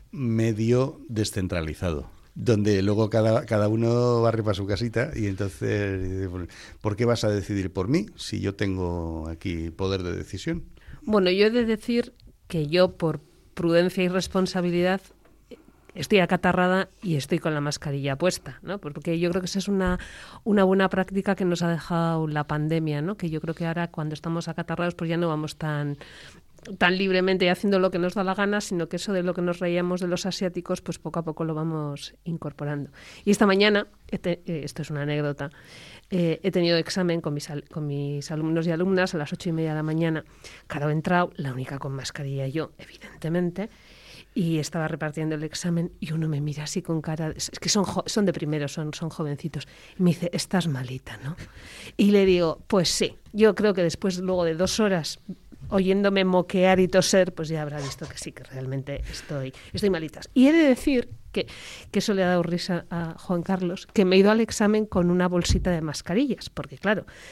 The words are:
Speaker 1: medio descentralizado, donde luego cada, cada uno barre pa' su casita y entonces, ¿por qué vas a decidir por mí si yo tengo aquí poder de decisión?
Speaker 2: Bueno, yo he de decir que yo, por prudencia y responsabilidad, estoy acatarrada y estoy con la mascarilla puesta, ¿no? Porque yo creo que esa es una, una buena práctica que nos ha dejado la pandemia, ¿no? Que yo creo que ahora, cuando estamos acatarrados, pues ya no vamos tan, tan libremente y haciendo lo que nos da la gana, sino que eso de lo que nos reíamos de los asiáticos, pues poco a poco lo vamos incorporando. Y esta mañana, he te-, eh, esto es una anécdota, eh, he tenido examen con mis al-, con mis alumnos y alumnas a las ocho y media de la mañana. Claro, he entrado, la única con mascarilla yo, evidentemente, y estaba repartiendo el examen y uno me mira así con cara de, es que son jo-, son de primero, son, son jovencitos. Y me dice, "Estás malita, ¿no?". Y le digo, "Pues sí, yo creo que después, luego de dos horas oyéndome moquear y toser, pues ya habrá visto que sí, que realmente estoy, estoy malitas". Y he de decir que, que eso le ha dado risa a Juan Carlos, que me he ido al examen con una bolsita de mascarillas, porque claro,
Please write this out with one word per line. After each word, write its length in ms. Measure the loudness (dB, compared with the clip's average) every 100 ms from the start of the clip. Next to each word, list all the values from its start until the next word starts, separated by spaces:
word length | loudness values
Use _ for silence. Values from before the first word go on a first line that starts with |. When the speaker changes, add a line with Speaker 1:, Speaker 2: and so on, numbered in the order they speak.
| -12
Speaker 1:
medio 880 | -6 0 2 2 2 2 4 2 -4 -6
descentralizado, 1000 | -2 -2 -2 -2 -2 -4 -4 -4 -4 -6 -16 -18 -4
donde 460 | 2 2 4 2
luego 280 | 2 2 2
cada, 360 | 2 4 2 2
cada 220 | 0 2
uno 540 | 2 2 2 2 4
barre 220 | 2 2
pa' 100 | 0
su 120 | -2 -2
casita 460 | -2 -2 -2 -2 -2
y 120 | -4
entonces, 1040 | -2 -4 -4 -2 0 0 -2 -4 -4 -4 -6 -8 -12 -20 -6
¿por 140 | -4 0
qué 100 | 0
vas 180 | 2
a 60 | 0
decidir 420 | 0 -2 -2 -2
por 160 | -2 0
mí 200 | 0 -2 -10
si 240 | -8 -4
yo 160 | -4 -2
tengo 720 | -2 -2 -2 -4 -4 -6 -8
aquí 400 | -8 -6 -4 -6
poder 340 | -4 -2 -2
de 120 | -4 -6
decisión? 480 | -8 -8 -6 -8 -10 -18 -20 -12
Speaker 2:
Bueno, 260 | 0 2 4
yo 160 | 4 4
he 40 |
de 140 | 4 2
decir 480 | 0 0 -2 -2 -10 -20 -20 -8
que 200 | -4 0
yo, 240 | 4 4 2
por 240 | -2 -2 -10 _ _
prudencia 500 | -2 4 4 4 2
y 40 | 0
responsabilidad, 920 | 0 0 0 0 0 0 2 2 0 -4 _ _ -20 _ -20 _ _ -18 -12
estoy 240 | 2 4
acatarrada 680 | 4 2 4 4 4 2 0 _
y 120 | -2 -2
estoy 240 | 0 -2
con 140 | 0
la 80 | -2
mascarilla 540 | -2 -4 -6 -4 -4 0
puesta, 420 | 0 0 -8 -14
¿no? 180 | -10 -10
Porque 400 | -10 -8 -4 0
yo 100 | 0
creo 100 | 0
que 60 | -2
esa 120 | -4
es 80 | 0
una, 320 | 0 2 0 -6 -16 -20 -8
una 200 | 0 4
buena 260 | 6 4 2
práctica 460 | 0 -2 -2 0 0
que 100 | 0
nos 160 | 2
ha 80 | 0
dejado 580 | -2 -2 0 0 0 0
la 180 | -2 -2
pandemia, 540 | -2 0 0 0 -2
¿no? 160 | -2 -4
Que 120 | -4
yo 120 | -4
creo 120 | -6 -4
que 100 | -4
ahora, 240 | -2 -4
cuando 240 | -4 -6
estamos 340 | -6 -4 -4 -4
acatarrados, 480 | -6 -4 -2 -2 -2
pues 140 | -2
ya 80 | 0
no 100 | 0
vamos 300 | 0 -4 -6
tan, 400 | -4 -2 -4 -6 -12 -20 -20 -20 -20 -20 -16 0
tan 200 | 2 2
libremente 480 | 2 2 4 4 2
y 20 |
haciendo 300 | 2 2 4
lo 100 | 4
que 60 | 2
nos 140 | 0
da 100 | 0
la 120 | -2 0
gana, 260 | 0 0
sino 260 | -2 -2 -2
que 100 | -4
eso 160 | -2
de 100 | -2
lo 100 | 0
que 80 | 0
nos 180 | -2 0
reíamos 400 | 0 0 0 -2
de 80 | -2
los 180 | -2 -2
asiáticos, 560 | -2 -4 -4 -4 -4
pues 180 | -4 -8
poco 200 | -6 -6
a 40 | -6
poco 180 | -4
lo 100 | -4 -2
vamos 580 | -2 -4 -6 -8 -12 -12
incorporando. 680 | -8 -8 -8 -6 -6 -6 -8 -14 -20 -4 0
Y 60 |
esta 160 | 4 4
mañana, 400 | 6 4 4 0 -10 -10
he 100 | -6
te-, 220 | -4 -4 -6
eh, 160 | -8
esto 200 | -6 -8
es 80 | -8
una 100 | -4
anécdota, 480 | -2 -2 -2 -4 -8 -12 -20 -20 -20 -20 -4
eh, 280 | 0 0 0
he 80 | 0
tenido 260 | 2 4 2
examen 420 | 0 0 0 0
con 140 | -2
mis 160 | -4 -6
al-, 180 | -10 -10
con 200 | -8 -4
mis 420 | -4 -4 -6 -6
alumnos 360 | -4 0 0 0
y 40 |
alumnas 440 | 0 2 2 2 -2
a 20 |
las 160 | -6
ocho 160 | -6 -4
y 40 |
media 160 | -2 -2
de 60 | -2
la 80 |
mañana. 400 | -2 0 0 -2 -6 -18 -20 -20 -12
Claro, 220 | -4 -2
he 40 |
entrado, 380 | 0 2 2 0 -2
la 160 | -6
única 280 | -6 -6 -8
con 140 | -6
mascarilla 540 | -8 -8 -8 -6 -4 -4
yo, 240 | -4 -6 -10
evidentemente, 920 | -20 -20 -20 -10 -2 0 0 -4 -10 -12 -20 -20 -20 -20 -8 -2
y 240 | 0 0
estaba 280 | -2 -4 -4
repartiendo 460 | -4 -6 -4 -4 -4
el 80 |
examen 480 | -6 -6 -2 -2 -2 -6
y 120 | -6
uno 180 | -4 -2
me 100 | -2
mira 260 | -4 -6 -6
así 180 | -6
con 180 | -4 -4
cara 280 | -4 -4 -6
de, 80 | -6
es 120 | -10 -6
que 80 | -2
son 140 | 0
jo-, 200 | 0 -2 -4
son 200 | 0 0
de 80 |
primero, 340 | 0 -2 -2 -4
son, 260 | -6 -8
son 160 | -8 -8
jovencitos. 580 | -6 -6 -6 -8 -10 -12 -18 -16 2
Y 60 |
me 80 | 2
dice, 180 | 2 -2
"Estás 340 | -6 0 0 0
malita, 500 | -2 -4 -8 -10 -10
¿no?". 120 | -8 -8 -12 -18 -20 -18 -8 2
Y 140 | 6
le 140 | 6 6
digo, 320 | 6 2 -2 0
"Pues 220 | 2 2
sí, 260 | 0 -2 -4 -8
yo 220 | 4 4 6
creo 180 | 2
que 80 | 2
después, 380 | 0 0 -2 -2
luego 240 | -2 0 0
de 80 |
dos 260 | 0 0 2
horas 400 | 2 2 -2 -8 -14 -16 -18 -16 -2
oyéndome 540 | 2 4 4 4 4 4
moquear 540 | 4 2 4 6 6
y 80 | 6
toser, 460 | 4 6 4 4
pues 160 | 0 -6
ya 120 | -4
habrá 180 | -6 -6
visto 280 | -8 -8 -12
que 100 | -12
sí, 140 | -14
que 120 | -14
realmente 580 | -14 -10 -6 -6 -6 -8 -8
estoy, 400 | -10 -8 -6 -6 -10 -10
estoy 160 | 0 2
malitas". 400 | 2 -2 -10 -2 6
Y 120 | 8
he 60 |
de 100 | 8
decir 460 | 6 4 2 0 -2 -10 -8
que, 140 | -6 -6 -10 -18 -18 -4
que 80 | -2
eso 160 | 0 2
le 80 |
ha 40 | 2
dado 120 | 2
risa 440 | 0 -2 -2 -4 -4
a 240 | -6 -6 -8
Juan 240 | -2 -2
Carlos, 440 | 0 -2 -2 -4 -2
que 100 | 2
me 120 | 6 8
he 40 |
ido 120 | 8
al 80 | 6
examen 460 | 2 2 4 4 2
con 240 | 2 4
una 160 | 4 4
bolsita 420 | 2 2 2 2
de 120 | 0
mascarillas, 680 | -2 -6 -2 0 0 -2 -8
porque 300 | -10 -10 -4
claro, 260 | 0 0 -4 -16 -20